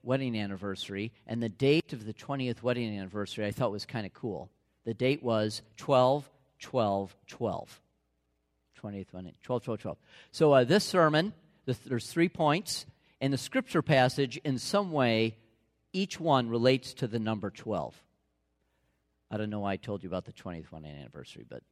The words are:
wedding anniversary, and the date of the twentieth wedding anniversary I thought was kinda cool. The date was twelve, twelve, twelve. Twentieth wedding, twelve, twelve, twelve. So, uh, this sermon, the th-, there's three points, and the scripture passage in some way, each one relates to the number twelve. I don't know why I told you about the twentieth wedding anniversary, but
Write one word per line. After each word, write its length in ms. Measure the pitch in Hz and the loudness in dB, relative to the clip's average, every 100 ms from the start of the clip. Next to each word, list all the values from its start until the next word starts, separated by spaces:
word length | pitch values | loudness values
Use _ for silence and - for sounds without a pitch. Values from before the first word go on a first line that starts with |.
wedding 340 | 123 135 131 110 | -4 -2 -2 -4
anniversary, 720 | 101 98 101 95 - 98 110 - - | -6 -6 -8 -8 -8 -6 -8 -10 -8
and 160 | 117 | -4
the 60 | 117 | -4
date 440 | 90 135 156 - | 0 4 4 2
of 120 | 127 | -10
the 80 | 107 | -12
twentieth 500 | 107 - 139 127 113 | -12 -8 -6 -4 -2
wedding 340 | 120 120 113 104 | -2 -2 -2 -6
anniversary 480 | 92 104 98 - | -8 -8 -8 -4
I 60 | 104 | -4
thought 220 | - 120 | -2 -2
was 120 | 101 | -2
kinda 240 | - 117 98 | -8 -8 -8
cool. 420 | - 120 82 - _ _ _ | -8 -8 -8 -12 _ _ _
The 100 | 113 | -8
date 260 | 107 127 143 | 0 0 2
was 420 | 120 110 107 110 - - | 0 0 0 -4 -14 -12
twelve, 540 | - 131 127 147 143 _ _ _ | 2 4 6 2 -4 _ _ _
twelve, 560 | - 131 107 98 98 - - | -4 0 2 0 -2 -10 -20
twelve. 560 | - 113 - - - _ _ _ _ _ _ _ _ _ _ | -6 -4 -4 -10 -20 _ _ _ _ _ _ _ _ _ _
Twentieth 360 | 107 101 92 | -12 -10 -12
wedding, 220 | 90 90 - | -12 -14 -16
twelve, 220 | - 123 | -6 -6
twelve, 160 | - 107 | -4 -6
twelve. 180 | 101 - _ - - | -6 -12 _ -20 -20
So, 220 | - 156 | 4 8
uh, 100 | 139 | 8
this 220 | 123 196 | 8 4
sermon, 480 | - 185 160 151 202 - _ _ | 4 4 6 4 0 -6 _ _
the 100 | - | -4
th-, 140 | 123 - | -4 -2
there's 240 | 120 - | -4 -2
three 160 | 165 170 | 2 2
points, 580 | - 151 160 - - - _ _ _ | 4 2 2 0 -8 -10 _ _ _
and 120 | 135 | -2
the 60 | 135 | 0
scripture 440 | - 262 - 170 | -2 -4 0 0
passage 540 | 151 139 127 147 135 - | 4 6 6 2 -2 -2
in 140 | 151 127 | -4 -4
some 340 | - 202 190 | 0 0 0
way, 440 | 151 120 113 113 110 _ _ _ _ _ | 2 4 4 2 -2 _ _ _ _ _
each 280 | 185 190 - | -4 -4 -4
one 280 | 160 135 117 | 2 2 2
relates 460 | 117 123 131 - | 2 4 2 -2
to 140 | - 120 | -8 -4
the 100 | 113 | -2
number 320 | 110 107 98 | -2 -4 -6
twelve. 500 | - 110 95 64 - _ _ _ _ _ _ _ _ _ _ _ _ _ | -8 -6 -4 -6 -10 _ _ _ _ _ _ _ _ _ _ _ _ _
I 80 | 107 | -6
don't 140 | 107 | -4
know 100 | 107 | -4
why 120 | 101 | -4
I 40 | 95 | -4
told 280 | - 101 | -6 -8
you 40 | 92 | -6
about 160 | 90 | -6
the 80 | - | -6
twentieth 380 | - 95 85 - | -14 -12 -12 -12
wedding 220 | 78 76 | -16 -16
anniversary, 520 | 71 67 73 - - 57 | -16 -16 -18 -18 -20 -18
but 160 | 62 - | -18 -18